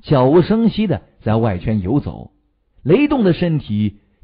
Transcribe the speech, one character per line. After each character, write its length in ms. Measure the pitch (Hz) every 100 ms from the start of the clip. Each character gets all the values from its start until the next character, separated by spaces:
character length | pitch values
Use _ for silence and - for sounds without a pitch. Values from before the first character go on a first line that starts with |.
悄 220 | - 139
无 160 | 127 170
声 300 | - 220 226
息 160 | - 214
地 160 | 113 - _
在 160 | 113 113
外 220 | 113 90
圈 220 | 95 110
游 200 | 90 139
走， 320 | - 57 - _ _ _ _ _
雷 260 | 123 202 294
动 160 | 285
的 100 | 190
身 240 | 160 175 156
体 400 | - 104 104 101 _ _